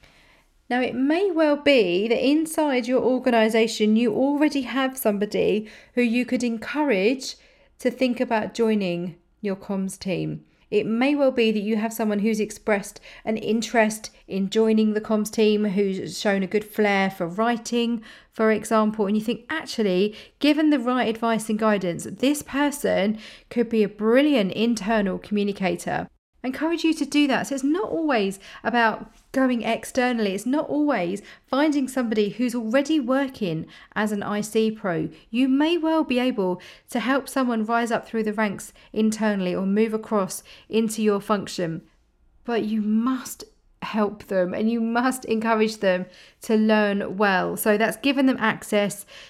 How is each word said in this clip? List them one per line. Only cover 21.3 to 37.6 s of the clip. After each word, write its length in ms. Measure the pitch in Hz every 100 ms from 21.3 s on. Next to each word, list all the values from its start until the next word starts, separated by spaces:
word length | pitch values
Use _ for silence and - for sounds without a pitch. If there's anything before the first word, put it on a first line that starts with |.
| 226 220
and 100 | 214
guidance, 480 | 220 202 185 160 113
this 320 | 185 262 294
person 760 | - 269 294 285 190 180 202 214 - - _
could 180 | 240 233
be 160 | 220
a 60 | 202
brilliant 640 | - 220 247 302 269 185
internal 640 | - 233 214 196 220 196 180
communicator." 880 | - 208 202 196 185 175 170 139 175 _ _ _
I 40 | -
encourage 360 | 262 311 330
you 120 | 320 320
to 100 | 285
do 220 | 294 285
that. 180 | 220 -
So 80 |
it's 100 | 269
not 280 | 269 349 427
always 480 | 330 311 240 196 190 - -
about 480 | - 240 226 - - _ _
going 300 | 269 262 240
externally. 720 | 220 226 - - 247 233 202
It's 100 | 196 247
not 200 | 294 -
always 540 | 294 294 226 175 202 - - -
finding 420 | 269 311 285 254
somebody 420 | 262 233 220 208
who's 260 | 202 254 247
already 440 | 220 262 285 311
working 680 | 233 262 269 262 185 160 165 - - 202
as 160 | 214
an 120 | 208
I 180 | - 208
C 300 | 208 226 220
pro. 380 | 220 196 160 156 - _
You 180 | 226 269
may 300 | 269 311 339
well 260 | 320 320
be 140 | - 247
able 420 | 254 220 185 180 - - _
to 100 | 247
help 300 | 214 277 269
someone 340 | 269 247 226